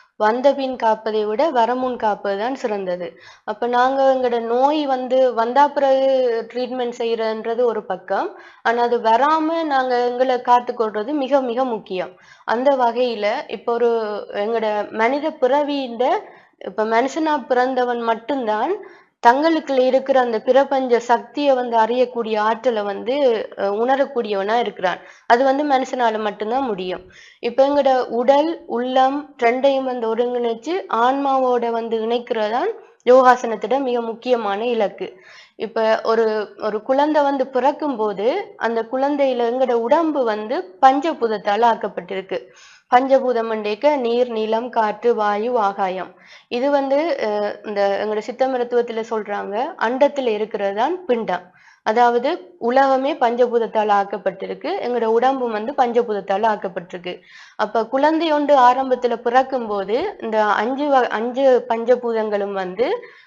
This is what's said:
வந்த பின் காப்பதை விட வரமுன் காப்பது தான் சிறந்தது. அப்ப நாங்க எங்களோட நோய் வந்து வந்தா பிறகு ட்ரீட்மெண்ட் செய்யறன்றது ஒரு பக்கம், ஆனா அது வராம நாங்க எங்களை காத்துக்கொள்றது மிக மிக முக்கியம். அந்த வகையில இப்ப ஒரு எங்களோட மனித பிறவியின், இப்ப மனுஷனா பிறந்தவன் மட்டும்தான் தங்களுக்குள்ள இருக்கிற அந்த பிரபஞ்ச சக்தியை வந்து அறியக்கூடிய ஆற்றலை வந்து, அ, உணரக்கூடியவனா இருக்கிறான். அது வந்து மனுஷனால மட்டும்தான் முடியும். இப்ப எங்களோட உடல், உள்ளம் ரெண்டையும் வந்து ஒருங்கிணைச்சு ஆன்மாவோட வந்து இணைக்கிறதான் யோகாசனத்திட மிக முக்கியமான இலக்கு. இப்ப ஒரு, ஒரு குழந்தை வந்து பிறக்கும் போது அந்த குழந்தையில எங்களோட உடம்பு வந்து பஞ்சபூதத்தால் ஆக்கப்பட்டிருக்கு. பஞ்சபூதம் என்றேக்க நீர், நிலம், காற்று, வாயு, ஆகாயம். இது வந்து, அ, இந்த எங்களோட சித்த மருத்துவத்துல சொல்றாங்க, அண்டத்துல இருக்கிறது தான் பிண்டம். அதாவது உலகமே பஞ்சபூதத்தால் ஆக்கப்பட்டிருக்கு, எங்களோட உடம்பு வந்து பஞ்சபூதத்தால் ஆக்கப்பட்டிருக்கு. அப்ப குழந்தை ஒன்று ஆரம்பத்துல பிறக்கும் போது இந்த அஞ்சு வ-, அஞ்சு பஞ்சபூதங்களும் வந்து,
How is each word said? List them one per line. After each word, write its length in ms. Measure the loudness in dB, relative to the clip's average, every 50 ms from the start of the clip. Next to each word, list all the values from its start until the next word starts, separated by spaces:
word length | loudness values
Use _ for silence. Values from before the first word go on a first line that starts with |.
| _ _ _
வந்த 380 | 0 0 0 0 4 2 2 2
பின் 220 | 2 -2 -4 -4
காப்பதை 480 | -2 0 0 0 0 -2 -2 -2 -2 -2
விட 260 | -2 0 0 0 0
வரமுன் 460 | 2 2 2 2 0 -2 -2 -4 -4
காப்பது 420 | -2 -2 -2 -2 -2 -2 -4 -4 -2
தான் 160 | -4 -4 -6
சிறந்தது. 640 | -4 -4 -4 -4 -4 -4 -4 -6 -6 -6 -10 -12 -16 -20 -20 -20 -14 _
அப்ப 220 | -10 -6 -4 -4
நாங்க 480 | -2 2 2 2 2 2 2 2 2 2
எங்களோட 260 | 2 0 0 -2 -2
நோய் 460 | -2 -2 0 2 2 2 2 0 0
வந்து 480 | -2 -2 -4 -2 0 2 2 2 2 2
வந்தா 340 | 0 -2 0 2 2 2 2
பிறகு 840 | 2 2 2 2 4 4 4 2 2 2 2 0 0 -2 -4 -6 -6
ட்ரீட்மெண்ட் 380 | -6 -6 -6 -4 -4 -6 -6 -6 -6
செய்யறன்றது 640 | -4 -4 -2 -2 -2 -4 -4 -4 -4 -4 -2 0 0
ஒரு 220 | 0 0 -2 -4
பக்கம், 540 | -6 -8 -8 -6 -4 -4 -4 -4 -4 -8 -12 -20 -20 -20 _ _
ஆனா 200 | -2 0 0 0
அது 160 | 0 0 0
வராம 680 | 2 4 4 4 4 4 2 2 0 0 -2 -2 -2
நாங்க 420 | 0 0 0 0 0 0 0 0
எங்களை 300 | 0 0 0 0 0 0
காத்துக்கொள்றது 760 | 0 2 4 4 4 2 0 -4 -2 -4 -2 -2 -4 -4 -2 -2
மிக 280 | -4 0 2 2 0
மிக 240 | 2 0 -2 -2 -2
முக்கியம். 520 | -2 -2 -6 -8 -8 -6 -6 -6 -8 -10 -16 -20 -20 -20 -12 _
அந்த 320 | -4 -2 0 2 2 2
வகையில 720 | 4 2 0 2 0 -2 -2 -2 -2 -2 -2 -2 -2 -6 -8
இப்ப 220 | -12 -8 -4 -4 -2
ஒரு 160 | 0 2 0 0 0 -2 -4 -6 -8 -8 -8 -6
எங்களோட 580 | -4 -4 -2 -2 -2 -2 -2 -2 -2 -4 -4
மனித 400 | -2 0 0 0 0 0 -2 -4
பிறவியின், 680 | -2 0 0 2 2 2 0 0 -2 -4 -6 -6 -4 -2 0 0 0 -2 -4 -8 -18 -20 -20 _ _ _
இப்ப 260 | -14 -10 -4 -2 -2
மனுஷனா 600 | 0 2 2 0 0 -2 -2 -2 0 -2 -2 -2
பிறந்தவன் 540 | -2 0 0 0 0 0 -2 -2 -2 -2 -2
மட்டும்தான் 720 | -2 -2 -2 -2 -4 -4 -4 -4 -2 -2 -2 -2 -2 -2 -4 -6 -8 -14 -20 -20 _ _ _ _ 4
தங்களுக்குள்ள 520 | 4 4 4 2 2 0 0 -2 0 0 2
இருக்கிற 420 | 4 4 4 2 2 2 2 2
அந்த 200 | 2 2 -2 -2
பிரபஞ்ச 600 | 0 2 4 4 4 4 0 -2 0 2 0 0
சக்தியை 540 | 2 2 0 0 0 -4 -6 -2 2 2 2
வந்து 220 | 2 0 0 2
அறியக்கூடிய 600 | 2 2 2 2 0 0 0 -2 -4 -4 -4 -2 0
ஆற்றலை 440 | 0 0 0 0 0 0 0 0 -2
வந்து, 680 | -4 -6 -4 -4 -2 0 2 2 2 2 2 -2 -6 -6 -4
அ, 120 | -2 -2
உணரக்கூடியவனா 880 | 0 0 2 2 2 2 0 -2 -2 -4 -4 -2 -2 -2 -2 0 0 0
இருக்கிறான். 400 | 0 -2 -4 -4 -2 -2 -2 -4 -8 -16 -20 -16 _
அது 180 | 2 4 4 4
வந்து 260 | 2 2 2 0 0
மனுஷனால 480 | 0 0 0 -2 -2 -2 0 0 0 0
மட்டும்தான் 440 | -4 -4 -6 -6 -6 -4 -4 -2 -2
முடியும். 480 | -4 -4 -6 -6 -6 -8 -8 -10 -16 -20 -20 -20 -20 -18 _
இப்ப 280 | -8 -4 2 2 2 4
எங்களோட 360 | 4 2 2 4 2 2 0
உடல், 580 | -2 -2 0 2 4 4 4 2 0 -2 -6 -8
உள்ளம் 680 | -6 -6 -4 -4 0 2 2 2 2 2 -2 -6 -10 -6 0 0
ரெண்டையும் 400 | 0 2 2 2 2 2 2 0
வந்து 320 | -2 -4 -4 -4 -2 0
ஒருங்கிணைச்சு 680 | 0 0 0 0 -2 -2 -2 -4 -4 -6 -6 -6 -6 -4 -4
ஆன்மாவோட 840 | 0 2 2 2 2 2 0 0 0 2 2 2 2 0 0 -2
வந்து 360 | -2 -4 -4 -4 -4 -2 -2
இணைக்கிறதான் 640 | -2 -2 -2 -2 -4 -4 -2 -2 -2 -2 -2 -2 -2 -4 -8 -12 -20 _ _ _
யோகாசனத்திட 760 | 6 6 8 8 8 6 4 2 -4 -4 -6 -2 -2 -2 -2
மிக 200 | 0 -2 -2 -2
முக்கியமான 640 | -4 -6 -8 -8 -2 -2 -2 0 0 -4 -4 -4 -2
இலக்கு. 560 | -2 -2 0 -2 -2 -4 -8 -12 -12 -12 -16 -20 -20 -20 -20 -20 _ _
இப்ப 440 | -10 -10 -6 -4 -2 0 2 0 0 0
ஒரு, 520 | 0 2 2 2 2 0 -2 -4 -6 -8 -8 -6
ஒரு 200 | -4 -4 -4 -2
குழந்தை 400 | 0 2 2 2 2 2 2 2
வந்து 240 | 2 0 0 -2
பிறக்கும் 500 | -2 -2 0 0 0 0 0 -4 -4 -4
போது 580 | -2 -2 -4 -2 -2 -2 -2 -2 -2 -6 -8 -8
அந்த 260 | -6 -4 -2 -2 -2 -4
குழந்தையில 640 | -4 -2 -2 -2 0 0 2 0 0 2 0 -2 -2
எங்களோட 220 | 0 0 0 0 0
உடம்பு 520 | 0 2 2 2 4 4 2 0 0 0
வந்து 540 | 0 -2 -4 -4 -4 -6 -6 -6 -8 -2 4 4
பஞ்சபூதத்தால் 800 | 6 6 4 2 -2 -2 -2 -2 -2 -2 -2 -2 -2 0 2 2
ஆக்கப்பட்டிருக்கு. 800 | 2 2 2 -2 -6 -8 -8 -10 -8 -8 -8 -6 -6 -6 -8 -8 -10 -18 -20 -20 -20 -20 _ _ _ 2
பஞ்சபூதம் 560 | 2 4 4 4 2 4 2 0 -2 -2 -2
என்றேக்க 460 | -4 -4 -4 -4 -4 0 2 2 2
நீர், 340 | 2 0 0 0 0 0 0
நிலம், 400 | -2 -4 -2 -2 -2 -2 -4 -2
காற்று, 440 | -2 0 0 0 -2 -2 0 0 0
வாயு, 440 | 2 0 0 0 -2 -2 -2 0 0
ஆகாயம். 560 | 0 0 0 -2 -2 -4 -4 -6 -8 -12 -14 _ -20 -20 -20 -20 _ _
இது 220 | -4 -2 0 2
வந்து, 540 | 2 2 2 2 0 0 0 0 -2 -2 -2
அ, 360 | -2 -2 -2 -2 -4 -6 -8 -10
இந்த 400 | -6 -2 0 0 0 0 0 -2
எங்களோட 140 | -2 -4 -4
சித்த 300 | -4 -6 -4 -2 -2 0
மருத்துவத்துல 560 | 0 -2 -2 0 0 0 0 0 -4 -6 -6 -4
சொல்றாங்க, 560 | -4 -6 -4 -4 -6 -6 -6 -6 -4 -4 -4 -6 -4 -2
அண்டத்துல 480 | -2 -2 2 4 2 2 2 0 -2
இருக்கிறது 480 | -2 -2 -2 -2 -4 -4 -4 -4 -2 0
தான் 300 | 0 0 -2 -2 -4 -2
பிண்டம். 480 | -2 0 0 0 -2 -4 -6 -6 -12 _ _ _ -20 -20 _ _
அதாவது 720 | 0 2 4 4 4 4 2 0 0 -2 -4 -6 -14 -14 _
உலகமே 560 | -4 0 4 4 4 4 4 2 0 -2 0
பஞ்சபூதத்தால் 720 | 0 0 0 2 2 2 2 2 0 -2 0 0 0 2 4
ஆக்கப்பட்டிருக்கு, 800 | 2 2 2 0 -4 -4 -4 -4 -4 -4 -8 -10 -10 -8 -6 -6 -6 -4 -4
எங்களோட 220 | -4 -2 0 0
உடம்பு 460 | 2 2 2 2 2 2 0 -2 -4
வந்து 220 | -4 -4 -6 -4 0
பஞ்சபூதத்தால் 720 | 0 0 2 2 0 0 0 -2 -6 -4 -2 -2 0 0
ஆக்கப்பட்டிருக்கு. 800 | 0 0 -2 -4 -8 -8 -10 -12 -12 -14 -12 -10 -10 -12 -12 -16 _ -20 -20 -20 -20 -6
அப்ப 300 | -4 -4 -2 0 -2 -2
குழந்தை 460 | 0 0 2 2 2 2 2 0 0 0
ஒன்று 260 | 0 4 4 6 6
ஆரம்பத்துல 580 | 8 6 6 4 2 0 0 0 0 -2 -2
பிறக்கும் 500 | -2 -2 2 2 2 2 2 -2 -4 -4
போது 500 | -4 -4 -4 -4 -2 -2 -2 -2 -4 -6 -8
இந்த 240 | -6 -2 0 2 2
அஞ்சு 460 | 2 2 0 0 -2 -2 -2 0 2 2
வ-, 160 | 2 2 2
அஞ்சு 560 | 0 -4 -4 -4 -2 2 4 4 4 4 2 0
பஞ்சபூதங்களும் 840 | -4 -2 2 2 2 2 2 -2 -2 -2 -2 -2 -2 -2 -4 -4 -4
வந்து, 500 | -6 -6 -6 -4 -2 -2 -2 -2 -4 -8 -12 -20 -20 _